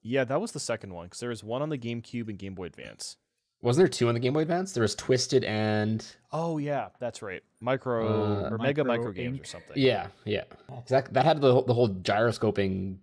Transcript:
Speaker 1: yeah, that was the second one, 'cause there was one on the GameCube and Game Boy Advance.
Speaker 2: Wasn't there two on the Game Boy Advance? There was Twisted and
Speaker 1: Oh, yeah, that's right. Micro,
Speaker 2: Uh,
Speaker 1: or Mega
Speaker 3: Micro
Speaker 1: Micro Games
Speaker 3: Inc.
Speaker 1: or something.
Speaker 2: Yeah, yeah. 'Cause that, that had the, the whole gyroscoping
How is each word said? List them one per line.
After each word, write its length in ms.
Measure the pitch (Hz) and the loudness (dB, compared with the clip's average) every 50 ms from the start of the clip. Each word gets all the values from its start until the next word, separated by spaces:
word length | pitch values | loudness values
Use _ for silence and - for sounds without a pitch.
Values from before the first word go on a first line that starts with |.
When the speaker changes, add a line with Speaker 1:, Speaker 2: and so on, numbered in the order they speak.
Speaker 1:
yeah, 220 | _ 110 123 135 131 | _ 0 0 0 0
that 180 | 117 135 156 | 2 0 -2
was 100 | 208 233 | -2 -4
the 80 | - 151 | -8 -8
second 340 | - - 117 110 - 98 92 | -4 -4 -6 -6 -6 -12 -12
one, 160 | 85 85 90 | -12 -14 -14
'cause 100 | - - | -12 -10
there 100 | 120 120 | -8 -6
was 140 | 120 104 101 | -8 -8 -6
one 180 | 107 117 127 | -6 -4 -4
on 80 | 147 156 | -2 -4
the 80 | 156 135 | -4 -6
GameCube 500 | 117 117 117 117 113 - - 120 117 110 | -6 -6 -6 -8 -8 -8 -8 -8 -6 -6
and 120 | 104 92 | -10 -10
Game 160 | 95 98 95 | -10 -12 -10
Boy 100 | 90 92 | -10 -10
Advance. 520 | 85 - - 62 53 53 _ - - - _ _ _ _ _ _ _ _ _ | -10 -10 -14 -16 -16 -14 _ -14 -14 -14 _ _ _ _ _ _ _ _ _
Speaker 2:
Wasn't 200 | - 117 123 147 185 | 0 0 6 6 6
there 40 | 175 | 4
two 180 | - - 123 117 | 4 2 2 2
on 60 | 117 | 2
the 40 | 117 | 2
Game 140 | 120 127 135 | 0 2 2
Boy 80 | 156 | 2
Advance? 320 | 160 156 170 175 190 190 - | 0 0 0 -2 -2 -2 0
There 80 | - | 0
was 140 | 113 104 - | 2 2 0
Twisted 480 | - - - 131 123 - - - 127 - | -2 0 2 2 2 2 2 2 2 2
and 600 | - 107 107 107 107 107 107 107 107 110 110 - - - _ _ _ | 2 0 0 0 2 2 2 2 0 0 -2 -4 -10 -20 _ _ _
Speaker 1:
Oh, 260 | - 151 165 170 160 151 | -6 -4 -4 -2 -2 -4
yeah, 320 | 143 147 143 135 110 92 _ _ | -2 -2 -2 -2 -4 -6 _ _
that's 220 | 123 120 110 - | -8 -8 -8 -8
right. 220 | - 101 92 - _ _ _ _ | -10 -10 -10 -10 _ _ _ _
Micro, 460 | 113 120 131 131 - 127 120 113 110 104 | -2 -2 -2 0 0 -2 0 0 2 2
Speaker 2:
Uh, 420 | 107 107 104 107 104 101 92 - | 2 2 2 2 0 0 -2 -2
Speaker 1:
or 80 | 110 110 | -2 0
Mega 260 | 117 135 143 147 143 | 0 0 2 2 2
Speaker 3:
Micro 220 | 127 120 117 117 117 | 2 0 0 0 -4
Speaker 1:
Micro 40 | |
Games 260 | 98 90 123 120 131 135 | -4 -6 -6 -6 -6 -8
Speaker 3:
Inc. 40 | - | -10
Speaker 1:
or 20 | |
something. 280 | - - 87 - - - - | -12 -16 -16 -16 -8 0 4
Speaker 2:
Yeah, 300 | 135 131 117 98 87 95 - _ - | 4 4 4 4 -2 -6 -12 _ -6
yeah. 200 | 110 107 - - - - - - - | -4 -4 -4 -4 -6 -14 -20 -20 -18
'Cause 180 | - 117 120 - | -16 -16 -6 2
that, 240 | 127 135 127 - - | 2 2 2 2 0
that 120 | 127 127 | 2 4
had 140 | 160 156 151 | 4 4 6
the, 200 | 139 131 123 127 127 | 6 6 6 6 6
the 100 | 120 120 | 4 4
whole 160 | 117 123 113 | 4 4 2
gyroscoping 1080 | 98 92 90 - 101 104 113 120 110 - - 107 101 - 101 95 95 95 95 98 95 95 | 2 -2 -2 0 2 2 2 2 2 2 0 0 2 2 0 0 0 -2 -4 -6 -8 -12